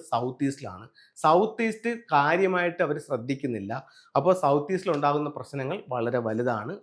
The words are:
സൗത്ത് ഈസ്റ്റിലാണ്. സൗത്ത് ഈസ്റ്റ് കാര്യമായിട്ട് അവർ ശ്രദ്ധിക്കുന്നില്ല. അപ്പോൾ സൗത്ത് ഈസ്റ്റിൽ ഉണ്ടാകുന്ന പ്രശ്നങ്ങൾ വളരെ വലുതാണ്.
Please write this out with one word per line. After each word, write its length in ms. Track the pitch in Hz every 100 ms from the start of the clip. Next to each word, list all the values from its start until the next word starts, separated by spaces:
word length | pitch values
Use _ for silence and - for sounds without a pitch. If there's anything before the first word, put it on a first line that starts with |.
| -
സൗത്ത് 320 | 117 123 127
ഈസ്റ്റിലാണ്. 440 | 139 135 117 92 - _ _ -
സൗത്ത് 400 | 147 170 214 -
ഈസ്റ്റ് 260 | 226 220 233 233 - 151
കാര്യമായിട്ട് 680 | 143 175 190 180 175 170
അവർ 160 | 160 151 -
ശ്രദ്ധിക്കുന്നില്ല. 800 | 127 123 135 135 113 98 127 - _ _ 139
അപ്പോൾ 160 | 151
സൗത്ത് 400 | 185 147 143 147
ഈസ്റ്റിൽ 180 | 185 185 147
ഉണ്ടാകുന്ന 320 | 143 147 147 -
പ്രശ്നങ്ങൾ 420 | 123 143 131 196 -
വളരെ 280 | 123 117 123 113
വലുതാണ്. 480 | 110 123 113 110 101